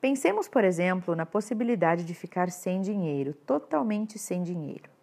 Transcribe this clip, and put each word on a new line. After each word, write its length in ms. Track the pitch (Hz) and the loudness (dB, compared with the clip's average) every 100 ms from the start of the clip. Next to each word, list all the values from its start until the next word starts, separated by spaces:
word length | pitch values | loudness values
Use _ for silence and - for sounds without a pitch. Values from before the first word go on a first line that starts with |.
Pensemos, 460 | 262 269 339 415 381 | 0 2 2 0 2
por 180 | 269 | 4
exemplo, 520 | 196 170 180 185 180 165 | 4 4 2 0 0 -2
na 80 | |
possibilidade 800 | 165 208 214 220 240 233 165 170 | 0 -2 -2 -2 0 2 4 2
de 80 | 170 | 0
ficar 380 | 175 175 - 180 | -8 -8 -2 -2
sem 320 | 175 - 185 | -2 -4 -2
dinheiro, 500 | 190 208 170 143 139 | -2 -2 0 0 -2
totalmente 840 | 151 - 277 294 302 247 208 214 220 | -6 -2 -2 0 0 0 -2 -4 -8
sem 240 | - 180 | -6 -4
dinheiro. 480 | 175 175 147 131 - _ | -4 -4 -6 -10 -16 _